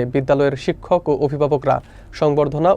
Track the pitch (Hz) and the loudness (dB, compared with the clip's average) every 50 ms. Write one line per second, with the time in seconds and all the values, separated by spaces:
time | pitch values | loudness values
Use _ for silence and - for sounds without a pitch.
0 | 123 123 127 143 131 131 143 139 143 139 135 131 - - 165 - - - 185 175 | 0 0 -2 -2 0 2 2 2 2 0 0 -2 -4 -4 -6 -4 -2 0 0 0
1 | - 156 147 - 151 135 151 139 147 135 147 135 127 131 131 127 - - - - | 0 0 -2 0 0 -2 0 0 0 0 0 0 0 0 -2 -2 -2 -8 -18 -20
2 | - - - - 160 151 143 147 147 143 143 151 160 180 - | -20 -12 -4 -2 0 2 2 2 0 0 0 0 2 2 2